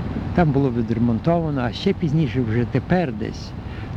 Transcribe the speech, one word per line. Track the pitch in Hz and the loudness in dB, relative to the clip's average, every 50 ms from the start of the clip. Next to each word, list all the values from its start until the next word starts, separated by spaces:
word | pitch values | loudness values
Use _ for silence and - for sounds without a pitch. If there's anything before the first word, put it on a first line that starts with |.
| - - - - - - - | -4 -4 -4 -4 -4 -2 2
там | - 175 156 | 4 4 4
було | 131 135 139 135 | 4 4 4 2
відремонтовано, | 117 120 117 107 113 107 120 120 117 110 - 165 170 170 165 160 147 135 | 2 0 0 0 0 2 2 2 2 2 2 2 2 2 2 0 -2 0
а | 123 120 98 | -2 -2 -2
ще | - - 196 196 | -2 0 0 0
пізніше, | - - 156 127 160 165 127 101 131 | 0 0 0 2 2 2 2 0 0
вже | 127 113 107 120 120 | 0 2 2 0 0
тепер | 107 - 131 - - 170 185 175 139 113 | 0 0 -2 0 2 2 2 2 0 -2
десь, | 104 110 107 - - - - - - - - - - - - - | -4 -6 -6 -6 -8 -10 -10 -10 -10 -10 -10 -10 -10 -8 -8 -2